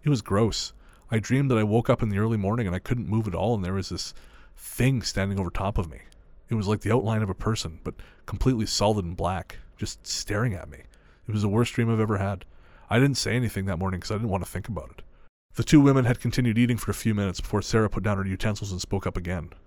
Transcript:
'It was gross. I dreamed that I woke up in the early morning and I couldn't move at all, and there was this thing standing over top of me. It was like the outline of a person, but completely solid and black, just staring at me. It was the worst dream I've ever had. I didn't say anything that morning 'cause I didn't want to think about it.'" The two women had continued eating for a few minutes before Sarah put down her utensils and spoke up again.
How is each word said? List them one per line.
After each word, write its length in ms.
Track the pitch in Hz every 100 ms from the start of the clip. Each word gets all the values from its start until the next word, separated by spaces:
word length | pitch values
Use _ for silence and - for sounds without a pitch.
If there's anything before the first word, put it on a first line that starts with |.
'It 80 | 151
was 120 | 135
gross. 500 | - 98 113 - - - - - -
I 80 | 113
dreamed 320 | 101 127 139
that 80 | 117
I 60 |
woke 240 | 107 107 -
up 140 | 120
in 60 | 113
the 100 | 98
early 180 | 110 113
morning 300 | 98 117 101
and 80 |
I 60 | 90
couldn't 280 | - 120 90
move 200 | 110 110
at 60 |
all, 200 | 85 101
and 100 | 113
there 100 | 90
was 140 | 98 95
this 260 | 87 - - - - - -
thing 460 | - - 127 131
standing 360 | 92 - 98 98
over 120 | 90
top 280 | - 98 110
of 120 | 82
me. 100 | - - - - - -
It 60 |
was 140 | 113 101
like 120 | 107
the 120 | 101
outline 300 | 120 104 110
of 80 | 104
a 40 |
person, 460 | 92 - 110 - 80
but 100 | 82 - - - -
completely 400 | 101 131 120 107
solid 380 | - 104 104
and 120 | 87 92
black, 420 | 90 92 - - - -
just 300 | 104 - -
staring 480 | - - 101 123
at 160 | 90 -
me. 80 | 69 - - - _ -
It 60 |
was 100 | 104
the 60 | 101
worst 260 | 107 117
dream 160 | - 117
I've 100 | 113
ever 180 | 107 101
had. 260 | 98 95 - - - - -
I 80 | 117
didn't 180 | 139 127
say 180 | 107
anything 300 | 117 117 - 95
that 120 | 85
morning 220 | 95 92
'cause 100 | -
I 40 |
didn't 140 | 107 113
want 160 | 95
to 60 | 85
think 180 | - -
about 220 | 92 -
it.'" 120 | - - - - _ _
The 100 | -
two 160 | - 151
women 240 | 139 135
had 160 | 120 123
continued 380 | 123 123 123 110
eating 180 | 120 117
for 140 | -
a 40 |
few 200 | 98 117
minutes 260 | 104 98 90
before 220 | - 104
Sarah 280 | - 113 107
put 120 | -
down 140 | 101 98
her 80 | 95
utensils 460 | 95 110 101 101
and 80 | 90
spoke 260 | - 98 92
up 100 | 92
again. 340 | 87 90 78 -